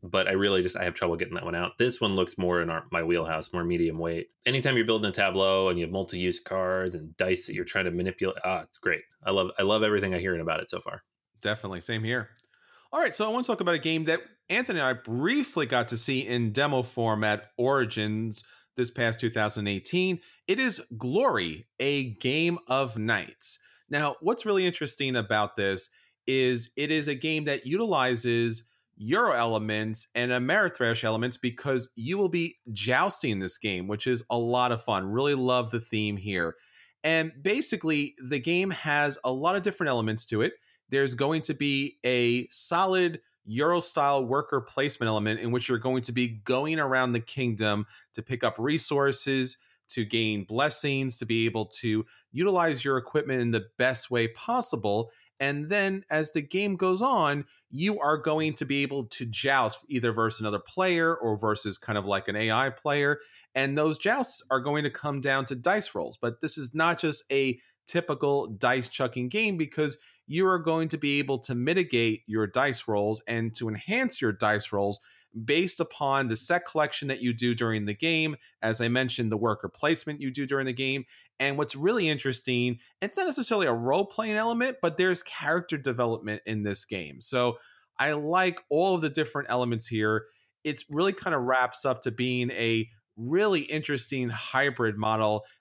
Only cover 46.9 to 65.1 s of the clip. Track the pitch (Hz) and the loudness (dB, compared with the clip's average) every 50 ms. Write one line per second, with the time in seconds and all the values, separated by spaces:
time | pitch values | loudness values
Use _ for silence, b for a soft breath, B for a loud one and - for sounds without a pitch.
46.9 | 131 131 127 123 120 117 117 - - 139 127 120 110 104 110 107 104 104 104 B | 2 2 4 2 2 0 -2 -4 -4 -2 -2 0 0 0 2 2 2 0 -2 B
47.9 | B B B B - 110 - - 127 120 123 113 - 113 117 147 156 156 - - | B B B B -12 -12 -8 -6 -4 -2 -2 -2 -2 -2 0 0 0 0 0 0
48.9 | 147 139 139 139 135 - - 139 135 131 127 127 - b b b b b _ - | 2 2 2 2 2 0 0 0 0 0 0 -2 -6 b b b b b _ -6
49.9 | - 123 110 107 117 113 110 110 104 101 92 - 110 127 147 151 147 - - 143 | -4 -4 -2 0 0 0 0 0 0 -2 -4 -4 -2 0 0 0 0 0 -2 0
50.9 | 135 135 135 127 - - 120 110 113 113 113 113 104 110 104 - - - - 113 | 0 -2 -2 -2 -4 -4 -4 -2 0 2 2 0 0 -2 -4 -4 -6 -4 -2 0
51.9 | 107 113 b b b b b b 117 139 185 202 185 175 170 160 143 123 139 139 | 0 0 b b b b b b -4 0 2 2 4 4 4 2 0 0 0 0
52.9 | 135 127 127 - - 151 147 135 131 123 120 117 113 107 98 - _ - 123 131 | 0 0 -2 -2 -2 -2 0 0 0 0 2 2 0 0 -2 -4 _ 0 0 0
53.9 | 120 - - - 123 117 113 113 - - - 233 240 254 233 - - 110 110 104 | 0 -2 -4 -2 0 0 0 0 -2 -6 -4 -2 0 0 0 -2 -2 -2 0 0
54.9 | 101 110 113 B B B B B _ - 139 139 143 147 151 160 202 208 196 196 | 0 0 -2 B B B B B _ -4 -2 -2 -2 -2 -2 0 0 2 2 2
55.9 | 190 196 - - 151 156 151 151 - 160 143 - - 190 208 202 190 170 190 185 | 0 -2 -4 -2 0 0 0 0 -2 -4 -2 -2 0 0 0 0 0 2 2 2
56.9 | 185 190 240 277 254 196 156 143 143 147 b b b b b _ - 143 180 208 | 2 2 2 2 4 4 2 2 0 -2 b b b b b _ -4 0 0 0
57.9 | 208 175 143 147 156 151 156 156 156 156 156 156 123 - 123 123 139 143 139 135 | 2 2 2 2 2 2 2 0 2 2 0 -2 -2 -4 -4 -2 0 0 0 0
58.9 | 139 139 117 - - - 123 117 110 - 139 139 139 131 117 107 - - - - | -2 -4 -6 -6 -8 -8 -8 -6 -4 -2 2 2 4 4 4 2 -2 -6 -8 -4
59.9 | 139 120 120 117 101 113 113 107 110 - 110 104 104 98 - - - 185 185 185 | -2 0 0 2 2 2 2 2 0 -2 -2 -2 -2 -2 -4 -4 -2 0 2 2
60.9 | 175 165 165 165 165 - 117 113 107 101 113 107 107 - - 104 92 - - - | 4 4 2 2 2 0 0 -2 0 0 0 0 0 0 -2 -4 -6 -6 -4 -4
61.9 | 107 104 95 101 98 95 - 107 101 107 110 110 110 123 135 135 - - - 151 | -2 -2 0 0 0 0 0 -2 -2 0 0 2 2 2 0 0 -2 -4 -2 -2
62.9 | 143 147 143 143 143 147 B B B B B B - 135 135 139 139 151 151 160 | 0 2 2 0 0 -2 B B B B B B -2 -2 0 0 2 2 2 2
63.9 | 151 - - 202 247 285 240 - - - - - 131 131 123 147 147 151 147 131 | 2 0 0 0 2 2 0 -2 -4 -6 -4 -2 -2 0 0 0 0 0 -2 -2
64.9 | - - - 147 | -4 -6 -6 -4